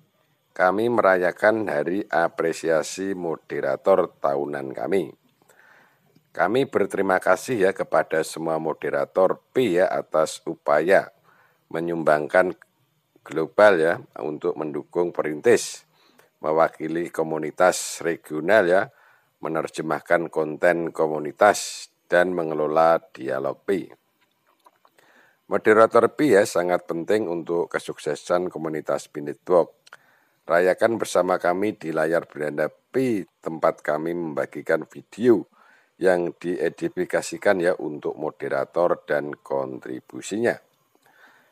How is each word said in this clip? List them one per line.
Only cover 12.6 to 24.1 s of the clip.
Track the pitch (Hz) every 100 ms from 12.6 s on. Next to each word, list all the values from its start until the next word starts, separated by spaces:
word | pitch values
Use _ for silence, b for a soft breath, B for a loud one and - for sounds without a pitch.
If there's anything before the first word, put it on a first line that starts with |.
| _ _ _ _ _ _ -
global | 78 78 - 104 90
ya | 80 87 - -
untuk | 67 76 87
mendukung | 76 76 73 - 87 87
perintis, | 80 76 76 120 107 - - _ b b b b _ 76
mewakili | 80 80 - 78 82 82
komunitas | - 80 78 78 - 90 - - - 78
regional | 80 - 78 82 110 87
ya, | 92 127 b b b b _
menerjemahkan | 76 80 73 - 80 76 - 87 82
konten | 80 76 76 87 85 82
komunitas, | 78 80 76 73 - 104 92 - - - _ -
dan | 87 90 87
mengelola | 80 76 76 80 80 82 - -
dialog | 65 65 67 - -
P. | 87 - - _